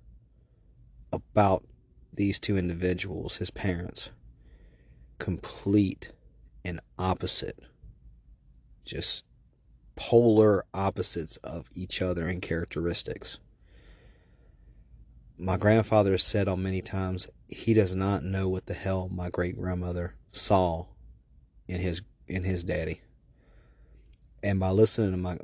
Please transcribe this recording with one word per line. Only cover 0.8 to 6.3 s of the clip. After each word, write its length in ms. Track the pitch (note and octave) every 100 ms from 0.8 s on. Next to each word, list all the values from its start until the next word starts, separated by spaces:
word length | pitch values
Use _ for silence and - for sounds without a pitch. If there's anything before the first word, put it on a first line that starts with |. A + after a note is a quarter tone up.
| - - -
about 520 | - - G#2+ G2+ F#2 - - _ - -
these 240 | - G2+ G2
two 180 | - G2
individuals, 800 | F2+ E2+ F2+ F2+ G2 F2+ E2 -
his 120 | F2+
parents, 600 | - G2+ F2 F2+ - - - - - - - - - - - - -
complete 960 | - F2+ - - - G#2 G2 - - - -